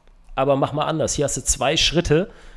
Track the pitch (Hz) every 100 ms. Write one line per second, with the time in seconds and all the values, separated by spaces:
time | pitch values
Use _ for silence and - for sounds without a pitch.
0 | - - - - 135 135 139 143 143 156
1 | 113 - 139 135 - - 127 156 - 156
2 | - 151 202 - -